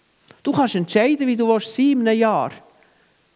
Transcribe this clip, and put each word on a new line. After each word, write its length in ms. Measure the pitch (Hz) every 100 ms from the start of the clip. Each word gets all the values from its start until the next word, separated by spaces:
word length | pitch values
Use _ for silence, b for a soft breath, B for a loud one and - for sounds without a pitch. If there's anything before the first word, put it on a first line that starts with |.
| _ b b b
Du 80 | 277
kannst 240 | 285 247
entscheiden, 540 | 190 170 214 247 294 262
wie 80 | 233
du 100 | 226
willst 260 | 220 214
sein 200 | - 277
in 160 | 277 226
einem 100 | 220
Jahr. 320 | 226 180 127 - - _ b b b b _